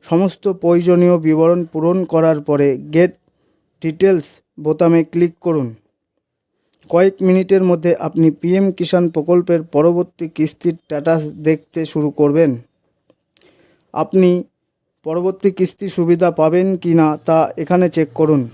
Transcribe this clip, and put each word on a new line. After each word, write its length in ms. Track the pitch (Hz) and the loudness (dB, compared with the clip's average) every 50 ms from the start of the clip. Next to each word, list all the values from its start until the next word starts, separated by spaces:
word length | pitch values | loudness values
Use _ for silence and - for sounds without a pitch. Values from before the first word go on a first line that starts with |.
সমস্ত 460 | _ - 170 170 190 190 - - - 202 | _ -2 0 0 0 0 -2 -4 -4 -4
প্রয়োজনীয় 680 | 185 185 - 170 170 170 175 180 180 175 180 175 180 170 | -4 -2 0 2 2 2 2 2 2 4 4 4 2 2
বিবরণ 460 | 156 156 156 156 160 165 175 180 170 | 2 0 0 2 2 2 2 0 -2
পূরণ 400 | 165 _ 160 156 170 180 190 180 | -6 _ -2 -2 0 0 -2 -4
করার 360 | 160 160 160 160 160 160 147 | -2 0 2 2 2 0 0
পরে 380 | 147 151 147 143 143 143 135 127 147 147 | -2 -2 0 0 2 0 0 -2 -8 -2
Get 200 | 151 160 175 180 - _ _ _ _ _ _ _ _ _ _ _ _ _ - | 0 2 2 2 0 _ _ _ _ _ _ _ _ _ _ _ _ _ -10
Details 400 | 160 156 165 190 196 190 170 - - - _ _ _ _ - | -8 -4 0 0 2 2 0 -2 -8 -18 _ _ _ _ -8
বোতামে 440 | 151 151 156 156 180 170 165 165 160 | -4 -4 0 2 2 2 4 2 0
ক্লিক 300 | - - 170 175 170 165 _ | 0 0 -2 -2 -2 -2 _
করুন। 340 | - 175 165 151 131 117 110 - _ _ _ _ _ _ _ _ _ _ _ _ _ _ _ _ _ _ _ _ _ _ | -6 -4 -2 -2 -4 -6 -10 -16 _ _ _ _ _ _ _ _ _ _ _ _ _ _ _ _ _ _ _ _ _ _
কয়েক 260 | - 170 185 196 196 - | 0 2 2 2 0 0
মিনিটের 400 | 190 185 185 185 190 185 196 190 | 0 2 2 2 2 2 0 0
মধ্যে 340 | 190 180 175 170 160 175 165 | 2 2 0 0 0 -2 -2
আপনি 340 | - 160 160 - 175 160 160 | -2 -4 -6 0 2 2 2
পিএম 420 | 151 - - 175 180 190 196 196 | 2 0 -2 -2 0 2 0 0
কিষাণ 360 | 185 - 180 160 - 180 175 170 | -2 -4 -4 -2 0 0 0 0
প্রকল্পের 540 | 165 165 143 156 175 180 175 180 175 165 | -2 -4 -2 0 0 0 2 0 -2 -2
পরবর্তী 680 | 160 165 - 143 151 170 175 175 175 175 _ _ 170 160 | -2 -2 -2 2 2 2 2 0 -4 -6 _ _ -12 -12
কিস্তির 440 | _ - 156 156 - _ - 175 | _ -4 -4 -4 -4 _ -4 -4
স্ট্যাটাস 520 | 160 165 _ _ 156 147 143 160 165 165 151 | -4 -4 _ _ -10 -4 -2 0 -2 -2 -2
দেখতে 600 | 151 - - 151 156 160 151 _ _ _ 170 160 | -6 -12 -4 -2 -2 -2 -2 _ _ _ -8 -8
শুরু 260 | - - 156 147 151 | -6 -4 -4 -4 -4
করবেন। 460 | 139 - 151 147 143 156 165 147 127 117 120 _ _ _ _ _ _ _ _ _ _ _ _ _ _ - _ _ _ _ _ _ _ _ _ _ | 0 0 0 2 4 2 2 2 0 -4 -10 _ _ _ _ _ _ _ _ _ _ _ _ _ _ -20 _ _ _ _ _ _ _ _ _ _
আপনি 520 | - - 160 - - 190 185 180 175 180 185 _ _ _ _ _ _ _ _ _ _ _ _ | -6 -6 -6 -2 0 2 2 4 2 0 -4 _ _ _ _ _ _ _ _ _ _ _ _
পরবর্তী 460 | 151 160 175 175 190 185 190 - 196 | -6 -6 -4 -4 -4 -6 -2 -2 -4
কিস্তি 380 | 185 - 185 175 - _ 202 190 | 0 0 -4 -4 -4 _ -10 -8
সুবিধা 420 | - - 170 165 175 165 180 175 | -4 -4 0 0 0 2 0 -2
পাবেন 460 | 170 - 156 160 160 180 185 190 190 | 0 0 0 0 2 0 0 0 -2
কি 180 | 170 170 175 165 | -4 -2 0 2
না, 220 | 165 160 156 151 | 2 2 2 0
তা 340 | 147 - - 165 160 156 - - | -4 -2 0 2 2 2 0 -4
এখানে 320 | - 165 - 180 180 180 170 | -8 -4 -2 0 0 0 0
চেক 200 | 165 165 156 147 - | 0 -2 -4 -4 -2
করুন। 340 | - 160 156 156 143 123 113 | -2 0 2 2 0 0 -4